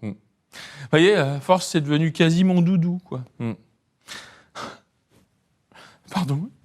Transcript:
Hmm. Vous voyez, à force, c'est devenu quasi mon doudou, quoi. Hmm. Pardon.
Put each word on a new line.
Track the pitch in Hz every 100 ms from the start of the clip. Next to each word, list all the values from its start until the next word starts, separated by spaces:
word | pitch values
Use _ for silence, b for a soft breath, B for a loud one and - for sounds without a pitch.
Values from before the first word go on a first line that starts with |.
Hmm. | 110
Vous | 98 _ _ _ - - - 139
voyez, | 151 170
à | 208 139 143
force, | 135 185 -
c'est | 175
devenu | 143 147 165
quasi | 151 165 165
mon | 185 180
doudou, | 170 190 170 175
quoi. | - 131 127 _
Hmm. | 117 110 _ _ _ _ _ B B B B B B B _ _ _ _ _ _ _ _ _ _ B B _
Pardon. | - 170 139 196 -